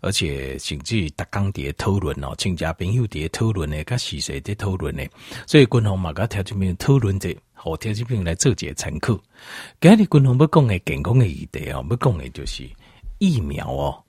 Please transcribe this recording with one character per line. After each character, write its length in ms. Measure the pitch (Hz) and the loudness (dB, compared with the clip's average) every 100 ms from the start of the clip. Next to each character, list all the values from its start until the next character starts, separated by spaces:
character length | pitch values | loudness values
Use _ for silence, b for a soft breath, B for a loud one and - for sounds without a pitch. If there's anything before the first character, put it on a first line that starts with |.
而 100 | 92 | -2
且 480 | 101 85 69 65 67 | -2 -2 -4 -8 -8
甚 180 | - 73 | -8 -8
至 300 | - 113 80 | -4 -2 -2
逐 120 | - - | -6 -8
工 220 | 101 98 | -2 -2
伫 80 | - | -2
咧 100 | 69 | -8
讨 200 | - - | -4 0
论 220 | 98 82 69 | 0 -2 -4
哦， 140 | 69 - | -8 -6
亲 200 | 101 87 | -4 -2
戚 80 | 80 82 | -4 -4
朋 140 | 90 | -2
友 160 | 120 113 | 0 -2
伫 60 | |
咧 160 | - 78 | -4 -6
讨 240 | - 113 | -2 0
论 160 | 101 76 | 0 -4
的， 120 | 76 76 | -6 -4
甲 120 | 120 | -4
时 220 | - 76 | -4 -8
势 220 | 73 69 | -6 -8
伫 120 | - 104 | -8 -6
讨 200 | 101 95 | -4 -4
论 180 | 76 - | -4 -6
的， 100 | - B B B B | -10 B B B B
所 140 | 156 | 6
以 40 | 127 | 6
君 160 | 120 | 4
鸿 160 | 110 95 | 2 0
嘛， 140 | 87 | -2
甲 160 | 78 107 | -2 -2
听 160 | 101 | -2
众 160 | 92 101 | -4 -2
朋 80 | 95 | -2
友 60 | |
讨 240 | 87 - 139 | 0 4 4
论 200 | 107 95 | 4 0
者， 160 | 90 - _ | -2 -8 _
互 240 | _ - 160 | _ -6 -6
听 160 | 110 | -4
众 120 | 107 117 | -6 -4
朋 120 | 117 | -2
友 60 | |
来 120 | 87 - | -2 0
做 160 | 139 | 0
一 40 | 110 | 0
个 180 | - | -4
参 260 | - - 78 | -8 -8 -6
考。 180 | - 110 _ B B B B B | -2 -2 _ B B B B B
今 100 | 165 | 8
日 120 | 214 202 | 8 8
君 200 | 151 135 | 6 6
鸿 120 | 123 | 4
要 80 | 156 | 4
讲 200 | - 127 | 6 4
的 100 | 92 | 0
健 220 | - 69 | -2 -4
康 160 | 73 127 | 2 4
的 80 | 107 | 4
议 220 | 69 - | 0 -10
题 160 | - - | -10 -8
哦， 140 | - 64 | -8 -4
要 60 | 123 | 0
讲 220 | 143 90 | 2 0
的 100 | 65 | -6
就 140 | - 65 | -10 -10
是 240 | - 64 - b b b - | -10 -12 -18 b b b 0
疫 200 | 196 139 | 2 2
苗 320 | 76 71 - | -2 -6 -6
哦 320 | 135 143 - | -4 -4 -6